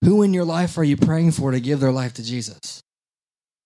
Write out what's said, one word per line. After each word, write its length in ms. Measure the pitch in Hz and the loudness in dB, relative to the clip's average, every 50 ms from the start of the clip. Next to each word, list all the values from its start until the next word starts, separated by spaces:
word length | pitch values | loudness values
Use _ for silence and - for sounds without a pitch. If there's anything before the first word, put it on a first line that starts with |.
| - | 2
Who 180 | 175 208 208 | 4 4 4
in 120 | 202 196 185 | 4 2 2
your 100 | 180 175 | 0 -2
life 320 | 165 165 170 180 170 - | -2 -2 -2 -2 -2 -2
are 80 | 170 160 | 0 0
you 120 | 143 139 | 0 2
praying 360 | 120 - 156 160 160 170 165 | 2 2 2 2 2 2 2
for 180 | 151 - 131 135 | 0 0 -2 -2
to 100 | 127 127 | -2 -2
give 200 | 120 135 147 135 | -2 -2 -2 0
their 120 | 135 131 | 0 0
life 220 | 127 131 127 120 120 | 0 0 -4 -6 -8
to 80 | - | -10
Jesus? 600 | 110 117 123 123 110 107 95 - - - - - _ _ _ _ _ _ _ _ _ _ _ _ _ _ _ _ _ | -12 -10 -8 -8 -10 -12 -14 -16 -18 -18 -18 -20 _ _ _ _ _ _ _ _ _ _ _ _ _ _ _ _ _